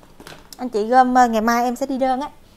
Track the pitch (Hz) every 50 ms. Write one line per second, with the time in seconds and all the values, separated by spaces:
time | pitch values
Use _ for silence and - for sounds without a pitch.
0 | - - - - - - - - - - - - 254 247 - 214 208 220 247 262
1 | 254 254 247 254 254 240 226 220 214 233 233 240 240 254 240 240 277 262 277 247
2 | 262 262 254 254 294 285 - - - - _